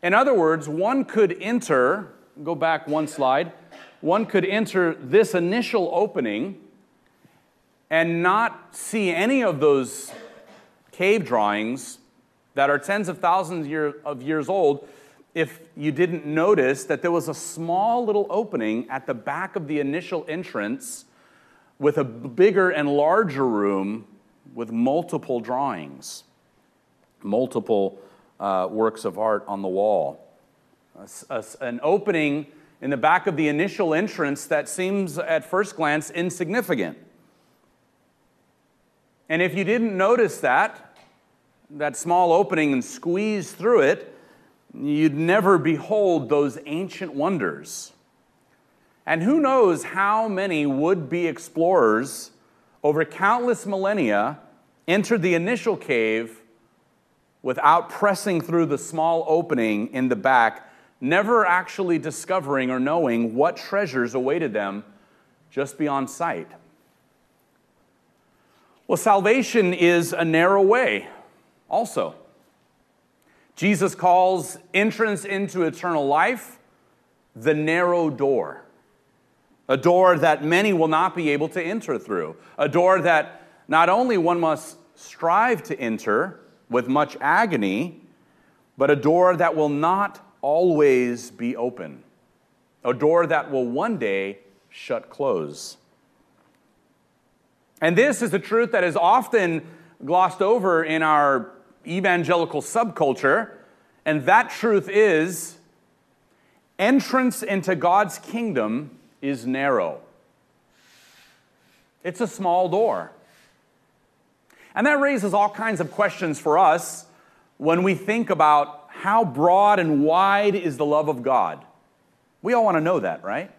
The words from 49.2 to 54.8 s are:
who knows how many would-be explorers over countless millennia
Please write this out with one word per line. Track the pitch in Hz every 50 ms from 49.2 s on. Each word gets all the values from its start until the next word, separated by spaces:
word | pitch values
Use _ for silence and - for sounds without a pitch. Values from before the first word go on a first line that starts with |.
who | 165 214 294 330
knows | 294 262 269 262 233 190 170 143
how | - - - 180 196 202 214 220 226 220
many | 196 185 196 196 175 156 147
would-be | 143 135 131 151 170 196 180 151 127 160 175 175
explorers | 165 147 - - - _ 160 165 175 190 170 127 110 107 110 131 135 - - - - _ _ _ _ _ _ _ _ _ _
over | - 147 151 156 160
countless | 151 - - 185 196 226 247 240 247 233 - -
millennia | 190 202 190 190 196 214 208 151 113 104 101 104 127 156 - - - _ _ _ _ _ _